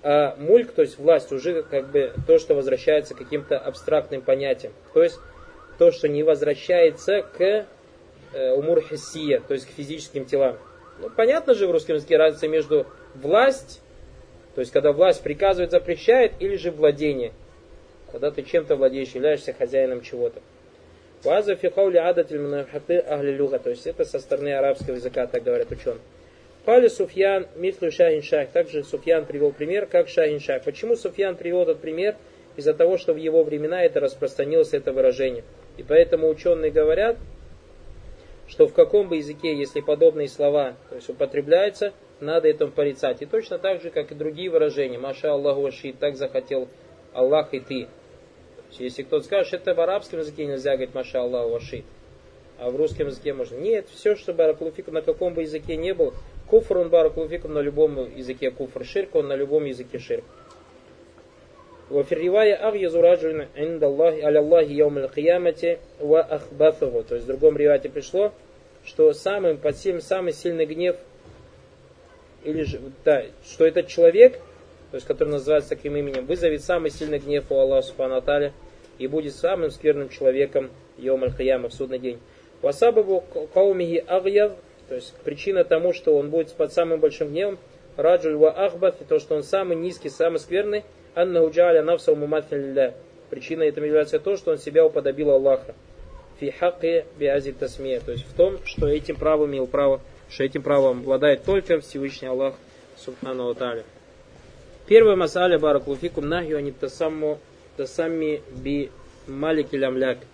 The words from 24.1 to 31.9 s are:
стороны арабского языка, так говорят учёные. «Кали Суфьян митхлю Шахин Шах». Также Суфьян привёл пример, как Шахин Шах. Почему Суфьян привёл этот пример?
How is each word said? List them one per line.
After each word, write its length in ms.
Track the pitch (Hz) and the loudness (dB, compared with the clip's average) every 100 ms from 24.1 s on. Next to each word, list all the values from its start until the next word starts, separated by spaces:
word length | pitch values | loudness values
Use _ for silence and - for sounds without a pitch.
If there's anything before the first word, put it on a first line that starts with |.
| 135 | -6
стороны 340 | - 139 143 | -4 -4 -2
арабского 440 | 139 139 135 - 127 | 0 0 -2 -6 -8
языка, 300 | 123 131 120 | -6 -6 -4
так 180 | 123 | -4
говорят 280 | 120 120 117 | -2 -2 -4
учёные. 300 | 120 127 113 - _ - _ _ _ - | -6 -8 -8 -16 _ -20 _ _ _ 4
«Кали 220 | 240 233 | 6 6
Суфьян 580 | - 185 190 196 196 180 160 | 2 -6 0 2 0 -4 -6
митхлю 340 | 180 190 170 | -6 -4 -6
Шахин 320 | 156 170 156 | 2 4 4
Шах». 280 | 147 156 139 | 0 -2 0
Также 340 | 170 170 151 | -2 -2 -6
Суфьян 400 | 139 147 165 160 | -8 -6 0 0
привёл 260 | 151 147 143 | 0 0 -2
пример, 360 | 143 151 196 202 | 0 -4 -4 0
как 240 | 175 170 | 0 2
Шахин 300 | - 156 147 | 0 0 0
Шах. 220 | - 131 | -4 -4
Почему 300 | - - 220 | -4 -8 -2
Суфьян 420 | 226 185 170 196 175 | -2 -2 -4 -4 -4
привёл 260 | 175 180 | -4 0
этот 160 | 165 156 | 0 -2
пример? 360 | 160 | -6